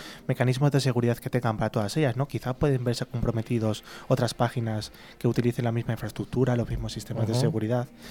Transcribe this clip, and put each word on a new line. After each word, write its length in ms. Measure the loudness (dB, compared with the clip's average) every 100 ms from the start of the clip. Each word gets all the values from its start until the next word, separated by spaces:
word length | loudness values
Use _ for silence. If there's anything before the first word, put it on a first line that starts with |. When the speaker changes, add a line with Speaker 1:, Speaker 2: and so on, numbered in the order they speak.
| -16 -8 -4
Speaker 1:
mecanismos 420 | 2 2 4 4
de 100 | 4
seguridad 360 | 2 2 2 2
que 140 | -2
tengan 260 | 0 0 0
para 140 | 0
todas 260 | 0 0 0
ellas, 200 | 0 0
¿no? 100 | -2
Quizá 240 | -4 -4
pueden 320 | 0 2 2
verse 220 | 0 -2 -4
comprometidos 800 | -2 0 0 0 0 2 -2 -6 -6 0
otras 280 | 2 2
páginas 580 | 0 0 0 -2 -4 -6 -12 -20 -2
que 100 | 0
utilicen 360 | 2 0 0
la 80 | 0
misma 220 | 0 -2
infraestructura, 640 | -4 -6 -8 -4 0 2 2
los 120 | 0
mismos 240 | -4 -6
sistemas 340 | -8 -6 -2 0
de 60 |
Speaker 2:
Ujú. 80 | 2
Speaker 1:
seguridad. 480 | 2 0 0 0 -2 -10 -18